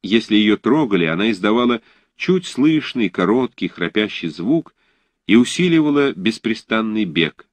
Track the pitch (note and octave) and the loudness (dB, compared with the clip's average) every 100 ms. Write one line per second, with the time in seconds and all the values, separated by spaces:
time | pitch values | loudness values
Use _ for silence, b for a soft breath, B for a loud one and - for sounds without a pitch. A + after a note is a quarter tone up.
0 | F#2+ A2+ - G#2+ G#2+ G#2 A2 C#3+ C#3+ G2 | 2 0 2 2 2 0 0 0 2 0
1 | E2 E2 G#2+ G2+ G#2 A2+ B2 A#2+ b b | 0 0 -2 -2 0 0 0 -2 b b
2 | b _ - F#3 F3+ - D3 D#3 - B2+ | b _ -2 -2 -2 0 2 2 -2 -4
3 | G2+ - F2+ A#2 B2 - F2+ - E2+ G#2 | -4 0 0 0 -2 -6 -10 -6 -4 -2
4 | G#2 - E2+ D#2 F2+ E3 D#3 _ _ _ | -4 -4 -10 -8 -2 -2 -2 _ _ _
5 | _ _ - A2 B2 - F#3 E3 D3+ C#3+ | _ _ 2 4 4 0 2 2 2 2
6 | C#3 G2 F#2+ A2 A2+ A2 _ A2+ A2 G#2+ | 0 0 -4 -4 -6 -6 _ -2 -2 -2
7 | G2+ D2+ D#2+ - - | -2 0 -2 -4 -20